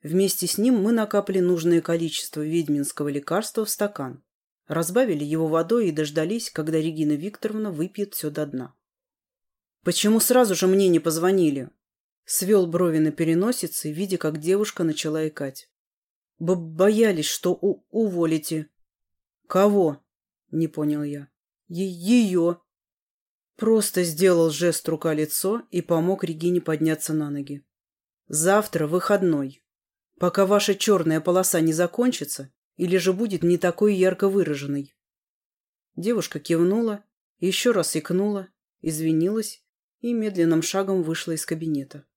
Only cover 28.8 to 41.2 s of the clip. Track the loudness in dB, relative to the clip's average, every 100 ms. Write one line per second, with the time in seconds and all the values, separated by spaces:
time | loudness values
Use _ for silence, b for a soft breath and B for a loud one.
28.8 | 0 -2 2 2 2 0 -2 -10 _ _
29.8 | _ _ _ _ -2 2 2 2 2 0
30.8 | 2 2 2 0 2 2 2 2 2 2
31.8 | -2 2 0 0 -8 -10 -12 _ _ -6
32.8 | 0 0 0 0 -2 0 2 2 0 2
33.8 | 2 4 2 2 0 2 0 -2 -4 -6
34.8 | -6 _ _ _ _ _ _ _ _ _
35.8 | _ -6 -2 -2 -2 -10 -2 2 2 2
36.8 | 0 -4 _ _ _ _ -2 0 2 2
37.8 | 0 -4 -2 -2 0 -4 -8 _ _ _
38.8 | -6 -2 0 2 2 -2 -6 -12 _ _
39.8 | _ _ -4 -2 -2 0 2 2 0 -2
40.8 | 0 0 0 -4